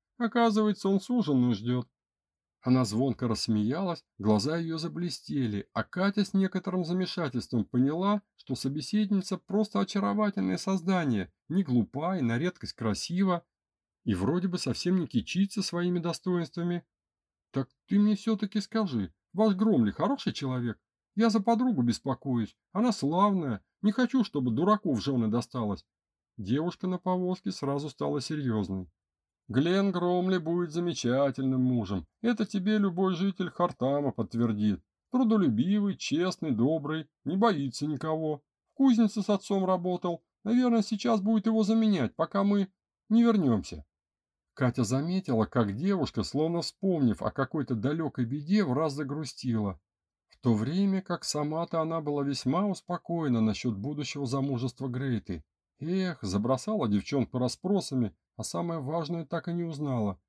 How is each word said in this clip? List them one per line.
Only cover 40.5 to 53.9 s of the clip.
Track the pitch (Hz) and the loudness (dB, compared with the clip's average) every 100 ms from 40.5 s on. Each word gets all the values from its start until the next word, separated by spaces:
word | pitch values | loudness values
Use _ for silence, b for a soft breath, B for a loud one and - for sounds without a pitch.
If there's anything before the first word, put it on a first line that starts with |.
| 240 247 226 | 2 4 2
сейчас | - 202 240 220 | 2 0 0 2
будет | 202 220 | 2 2
его | 220 220 | 2 2
заменять, | 208 226 220 180 110 - | 4 4 4 4 2 0
пока | 165 196 | -2 2
мы | 202 202 190 _ _ _ - | 2 2 0 _ _ _ 2
не | 226 | 4
вернёмся. | 233 214 139 104 - 78 - _ _ _ _ _ _ | 6 6 4 2 -2 -12 -16 _ _ _ _ _ _
Катя | - 123 127 | -2 0 0
заметила, | 104 131 165 190 151 110 | 0 -2 -2 -4 0 0
как | 107 123 104 107 | 0 0 0 -2
девушка, | 190 190 139 113 | -2 -2 -2 -4
словно | - 139 165 170 | -2 0 0 -2
вспомнив | - - 190 165 123 98 | -6 -4 0 2 2 2
о | 107 | -2
какой-то | - 131 156 131 | -2 -4 -4 -4
далёкой | 117 131 165 151 - | -2 -2 -2 -4 -4
беде, | 117 147 147 208 | -4 -4 0 0
враз | 156 131 160 | 2 0 0
загрустила, | 139 139 147 147 - 127 110 101 92 _ _ _ _ _ | -2 -6 -6 -8 -6 -2 0 -2 -4 _ _ _ _ _
в | _ | _
то | 123 | 0
время | 107 123 180 196 190 | 2 2 0 0 0
как | 185 170 | -2 -6
сама-то | - 147 147 160 170 165 | -4 -4 -2 -4 -2 -2
она | 160 165 | -2 -2
была | 147 143 | -2 -2
весьма | 139 131 127 170 208 | -2 -2 0 0 0
успокоена | 185 - 175 - 170 147 117 | -2 -6 -8 -4 -2 2 2
насчёт | 110 98 123 98 | 2 0 -2 -4
будущего | 131 | -6